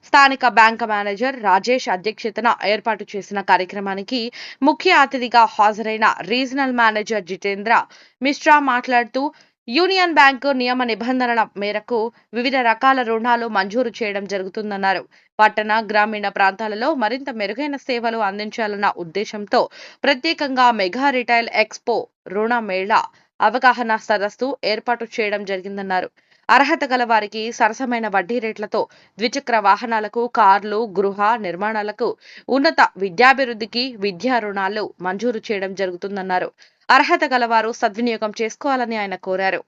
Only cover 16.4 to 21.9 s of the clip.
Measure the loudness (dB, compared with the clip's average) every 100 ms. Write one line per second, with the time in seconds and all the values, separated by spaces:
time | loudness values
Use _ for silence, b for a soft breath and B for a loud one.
16.4 | 0 2 -6 -2 -2 0 -2 -2 -8 -6
17.4 | -6 -4 -6 -6 -4 -4 -2 -2 -4 -4
18.4 | -8 -6 -6 -2 -2 -2 -8 -6 -6 -8
19.4 | 0 0 0 B B B 0 0 -2 -2
20.4 | -2 4 4 4 -2 0 0 0 2 0
21.4 | 2 0 0 -2 -4